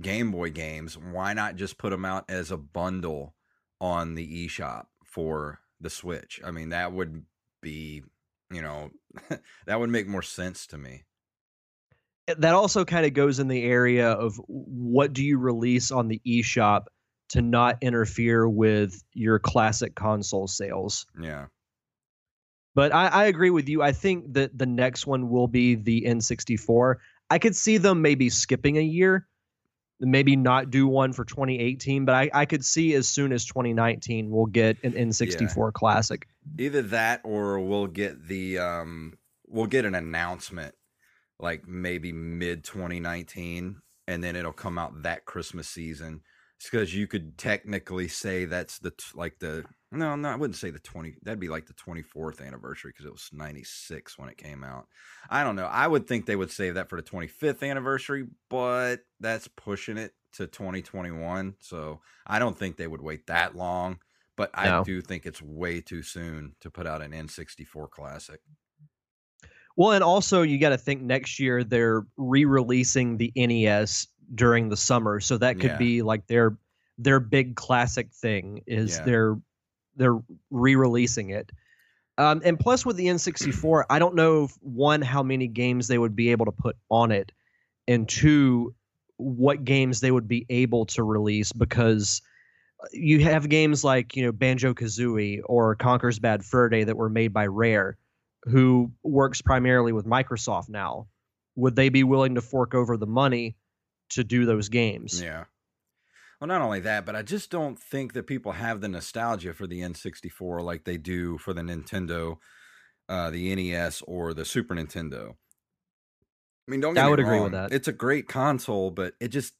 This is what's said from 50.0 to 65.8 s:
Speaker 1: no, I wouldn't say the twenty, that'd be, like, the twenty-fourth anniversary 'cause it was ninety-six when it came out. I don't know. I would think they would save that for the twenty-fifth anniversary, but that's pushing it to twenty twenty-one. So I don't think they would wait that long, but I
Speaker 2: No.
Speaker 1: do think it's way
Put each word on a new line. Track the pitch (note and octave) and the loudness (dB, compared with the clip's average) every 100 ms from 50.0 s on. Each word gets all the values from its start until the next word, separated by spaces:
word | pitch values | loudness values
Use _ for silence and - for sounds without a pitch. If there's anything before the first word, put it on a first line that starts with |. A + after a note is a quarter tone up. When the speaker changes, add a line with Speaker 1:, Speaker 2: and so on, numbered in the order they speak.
| D#3 C#3+ | -6 -6
Speaker 1:
no, | D3 | -6
I | A#2+ | -6
wouldn't | C#3+ - | -6 -8
say | F#2 | -12
the | D2+ | -14
twenty, | - E2+ D#2+ - | -18 -14 -14 -14
that'd | G#2 G#2+ | -12 -10
be, | F2 | -8
like, | D#2+ - | -10 -12
the | |
twenty-fourth | - - E2 D2+ D2+ D#2+ D2+ | -20 -16 -16 -14 -12 -12 -12
anniversary | C2+ B1+ A#1 D2 C2 | -18 -18 -16 -16 -18
'cause | - | -20
it | D2 | -20
was | - - | -20 -20
ninety-six | D2+ D2+ C#2+ - - - D#2 - - | -16 -16 -16 -18 -18 -16 -16 -18 -20
when | C2+ | -20
it | - | -18
came | D2 C#2+ | -20 -18
out. | C2+ B1+ - _ - - - | -16 -16 -20 _ -20 -20 -6
I | C3+ | -2
don't | C#3 | -2
know. | G2+ F2+ | -2 -4
I | A#2+ D#3 | 0 2
would | D3 - | 2 0
think | A#2 | -4
they | A2 | -2
would | G2+ F2+ | -4 -4
save | - F#2 | -4 -4
that | F2 F2+ | -4 -8
for | F2 | -10
the | |
twenty-fifth | - F#2 E2 - D3+ C3 | -12 -12 -12 -6 -4 -4
anniversary, | C#3 C3+ C3 C3+ - C#3 A#2+ - _ | -6 -6 -4 -4 -4 -8 -8 -16 _
but | B2+ B2 B2 B2 B2 _ _ | -4 -2 0 -2 -4 _ _
that's | A2 A2 - | -6 -6 -8
pushing | - - G2 - G#2+ | -18 -10 -8 -8 -10
it | A2 _ _ | -12 _ _
to | - F2+ | -14 -14
twenty | - F#2+ F#2 | -10 -10 -10
twenty-one. | F2+ F#2+ F2+ E2 E2+ F#2 F#2+ G2 | -10 -12 -10 -10 -8 -6 -8 -12
So | - E2+ D2+ D2+ _ _ - | -16 -14 -12 -14 _ _ -4
I | G#2+ | -2
don't | A#2+ F#2+ | -2 -2
think | F#2+ D#2+ | -10 -8
they | E2 | -12
would | D#2 | -10
wait | D2+ D#2 - | -10 -12 -4
that | E2+ F2 | 0 0
long, | F2 F2+ F2+ F2+ F2 _ _ _ | -2 -6 -4 -4 -8 _ _ _
but | - G2+ | -8 -6
I | - G2+ | -2 0
Speaker 2:
No. | F2+ | 0
Speaker 1:
do | F#2+ F#2 | -2 -6
think | - F2+ E2 | -8 -12 -12
it's | - | -16
way | D2+ D2+ F2 E2+ | -16 -8 -6 -6